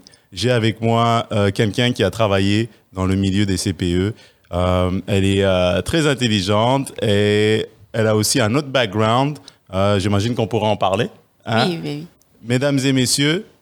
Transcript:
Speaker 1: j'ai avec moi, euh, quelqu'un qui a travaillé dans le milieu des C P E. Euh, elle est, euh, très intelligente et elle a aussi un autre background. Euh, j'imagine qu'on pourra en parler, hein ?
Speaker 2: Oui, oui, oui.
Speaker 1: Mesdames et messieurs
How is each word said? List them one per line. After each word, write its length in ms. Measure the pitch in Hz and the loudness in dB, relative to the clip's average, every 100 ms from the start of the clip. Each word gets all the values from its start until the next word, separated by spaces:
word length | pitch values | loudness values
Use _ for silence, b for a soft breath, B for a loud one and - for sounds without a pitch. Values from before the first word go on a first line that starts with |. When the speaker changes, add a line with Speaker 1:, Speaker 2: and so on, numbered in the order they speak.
| - B B | -10 B B
Speaker 1:
j'ai 180 | 90 113 | -4 0
avec 300 | 123 110 - | 2 0 0
moi, 480 | 113 113 117 117 - | 0 2 2 0 0
euh, 180 | 104 101 | 0 0
quelqu'un 400 | - 110 95 123 | 2 0 0 0
qui 140 | 123 101 | 2 0
a 40 | |
travaillé 600 | - 110 98 98 104 117 B B | 2 2 2 2 0 -2 B B
dans 120 | 92 95 | -4 -2
le 120 | 95 | 0
milieu 280 | 98 95 101 | 0 0 0
des 120 | 92 | -2
C 160 | 104 | -2
P 220 | 87 90 87 | -2 -2 0
E. 180 | 98 - B B B | -2 -4 B B B
Euh, 480 | 90 90 90 90 92 - | -2 0 2 0 -2 -2
elle 180 | 101 98 | 0 2
est, 180 | 98 | 2
euh, 380 | 98 92 90 90 | 2 2 2 0
très 260 | - 170 151 | -2 0 0
intelligente 840 | 127 123 107 92 104 120 135 135 - | 0 0 0 0 0 2 0 -4 -6
et 680 | 110 101 104 104 107 107 - - - | 0 2 2 2 2 0 -4 -12 -10
elle 160 | 117 110 | -2 0
a 80 | 107 | 0
aussi 240 | 107 139 | 0 0
un 160 | 107 131 | 0 0
autre 140 | 135 | -2
background. 680 | 131 117 107 110 120 139 147 B B - | -2 -2 0 0 0 0 -6 B B -8
Euh, 260 | 95 101 104 | -2 0 2
j'imagine 360 | 98 101 110 120 | 0 0 0 -2
qu'on 120 | 110 | -2
pourra 220 | 113 107 | -2 -2
en 80 | 101 | 0
parler, 320 | 98 95 110 - _ _ - | 0 0 -2 -8 _ _ -2
hein ? 220 | 113 185 | 0 0
Speaker 2:
Oui, 120 | 165 | -2
oui, 60 | 156 147 | -6 -10
oui. 100 | 170 _ _ _ | -12 _ _ _
Speaker 1:
Mesdames 360 | 110 123 143 139 | -4 -2 0 0
et 140 | 135 | 0
messieurs 520 | 131 123 - 143 170 220 _ | 2 0 0 0 -2 -6 _